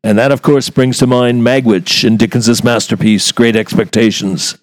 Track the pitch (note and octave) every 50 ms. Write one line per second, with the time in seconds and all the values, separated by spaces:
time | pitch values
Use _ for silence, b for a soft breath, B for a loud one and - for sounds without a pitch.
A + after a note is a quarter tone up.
0 | - G#2+ G#2 G#2+ B2 C#3 C#3 C3+ - - D3 C#3 B2 - - - B2+ C3 B2 -
1 | - B2 B2+ B2 B2 A#2+ B2 B2 A#2 A#2+ C3 C3+ C3 A2+ G#2 F2+ E2+ - - -
2 | - A2+ A2 G#2+ A#2 G#2 - B2 A2 A#2 A#2+ A#2 G#2 A#2+ A#2+ A2+ - - A#2 F#2
3 | - A2 G#2+ G2 - - - - A#2+ A#2 A2 A2 G#2+ - - - G#2+ F2+ - G#3
4 | A#2+ A2 G2+ - G#2 G2 F#2 D#2 - - - _